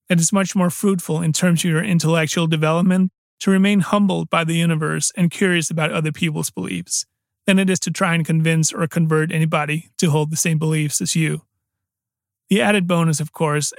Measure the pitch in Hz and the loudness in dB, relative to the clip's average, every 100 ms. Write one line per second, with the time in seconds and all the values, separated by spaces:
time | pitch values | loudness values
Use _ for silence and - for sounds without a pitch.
0 | - 175 165 196 190 202 180 - 202 190 | -2 0 2 0 0 0 0 0 0 0
1 | - 160 170 147 180 165 180 160 208 170 | -2 -2 -2 0 2 2 2 0 0 0
2 | 151 165 160 - 165 156 156 165 180 185 | 2 0 0 -2 0 0 2 2 2 2
3 | 185 - _ - - 190 196 208 165 208 | 0 -4 _ -6 0 4 4 2 2 2
4 | 202 175 160 170 165 165 170 156 151 156 | 2 0 -2 -2 0 0 0 0 -2 -2
5 | - - 170 - 190 175 156 165 156 170 | -4 0 -2 0 0 0 -2 -2 -2 -2
6 | 156 151 170 156 156 - - - 175 - | -4 -2 -4 -4 -6 -8 -8 -8 -6 -8
7 | - _ _ _ - 190 190 185 - 160 | -8 _ _ _ 0 2 2 0 -2 -2
8 | 190 165 156 160 160 160 156 - 165 175 | 0 0 0 0 2 2 0 -2 -4 0
9 | 160 156 160 160 160 160 147 151 - - | 0 0 0 -2 0 0 -2 -6 -8 -2
10 | 175 151 151 156 170 156 156 156 147 - | 0 2 0 -2 -2 0 0 -2 -2 -4
11 | 170 170 156 151 - _ _ _ _ _ | -2 -2 -2 -4 -10 _ _ _ _ _
12 | _ _ _ _ - 196 220 202 175 175 | _ _ _ _ -2 2 4 2 2 2
13 | 165 151 151 - 160 147 143 | 2 0 -4 -4 -2 0 -4